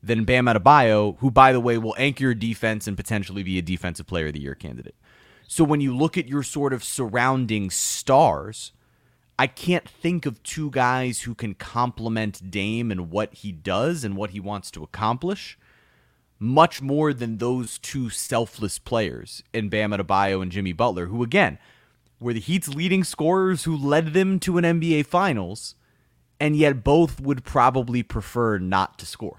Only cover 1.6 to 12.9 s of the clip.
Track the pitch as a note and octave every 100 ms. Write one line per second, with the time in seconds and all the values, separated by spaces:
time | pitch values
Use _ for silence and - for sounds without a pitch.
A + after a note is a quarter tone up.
1.6 | A#2+ A#2 A2 A2 C3+ C3+ C3+ A#2 A2+ A2
2.6 | A2+ A2 A2 F#2+ G2 A2 F#2+ G2 F#2+ F#2
3.6 | E2 F2+ F2+ E2 F2+ F2+ D#2 D2 C#2 C#2
4.6 | D2+ A#1+ - - _ _ _ _ _ -
5.6 | D#3 D3+ C#3 B2 D#3 F#3 A#2+ C#3 C3+ -
6.6 | C#3+ C3 - - C#3+ A#2 B2+ C3 B2 G#2+
7.6 | F#2+ - - - - C3+ D#3 D2+ F2 A2
8.6 | - _ _ _ _ _ _ - C3 -
9.6 | - F3+ - _ E3+ F3 C#3+ A2+ - -
10.6 | D3+ C3+ B2 B2+ B2+ A#2 - A2+ A2+ F#2+
11.6 | - A#2 B2 - A2+ A2 G#2+ - F#2 G2+
12.6 | G2+ A2+ A#2+